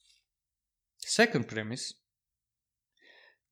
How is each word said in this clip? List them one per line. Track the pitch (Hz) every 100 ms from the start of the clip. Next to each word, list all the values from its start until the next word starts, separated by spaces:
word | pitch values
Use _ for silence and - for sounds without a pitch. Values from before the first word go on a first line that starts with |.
| _ - _ _ _ _ _ _ _ _
Second | - - 226 147 117
premise, | 110 107 120 - - _ _ _ _ _ _ _ _ _ _ - - - _ _